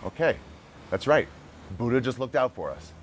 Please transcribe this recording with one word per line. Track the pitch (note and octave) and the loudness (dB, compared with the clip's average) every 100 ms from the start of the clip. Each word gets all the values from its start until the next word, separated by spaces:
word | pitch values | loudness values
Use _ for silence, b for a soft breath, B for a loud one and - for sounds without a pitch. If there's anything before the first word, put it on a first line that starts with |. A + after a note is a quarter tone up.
| F#2+ | -10
Okay, | - E3 - - - - - - | 0 0 0 -4 -20 -20 -20 -6
that's | F#2+ - | -4 4
right. | D3 - - - - - F#2 | 4 4 -6 -20 -20 -14 -4
Buddha | A#2+ B2+ | 2 2
just | B2 A#2 | 2 -4
looked | B2+ D3 | -2 0
out | B2+ - | 0 -2
for | D#2 | -8
us. | C2+ D#2+ - | -8 -14 -20